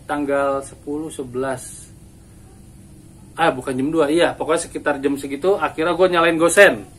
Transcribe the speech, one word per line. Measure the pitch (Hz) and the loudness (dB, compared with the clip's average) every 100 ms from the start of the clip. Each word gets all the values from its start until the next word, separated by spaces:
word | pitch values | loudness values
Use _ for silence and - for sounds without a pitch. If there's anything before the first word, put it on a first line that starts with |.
tanggal | - 147 139 139 139 139 | -6 -6 -2 0 0 -2
sepuluh, | 135 - - 147 160 | -6 -16 -10 -8 -8
sebelas, | 151 123 123 135 127 - - - - - - - - - - - - - - - - - - | -10 -10 -6 -6 -6 -10 -18 -20 -20 -20 -20 -20 -20 -20 -20 -20 -20 -20 -20 -20 -20 -20 0
ah, | 165 131 | 0 0
bukan | 135 | -6
jam | 127 139 | -2 -2
dua, | 165 143 | 0 2
iya, | 165 151 123 | 2 2 0
pokoknya | 135 165 - | -2 -2 -2
sekitar | 151 151 139 | -6 -4 -2
jam | 139 139 | -2 -2
segitu | 139 139 180 202 | -6 -4 0 0
akhirnya | 151 - 160 170 | -2 -2 -2 2
gue | 185 | 2
nyalain | 175 170 165 | 4 2 2
Gosen. | 170 185 190 117 98 | 2 8 6 6 -10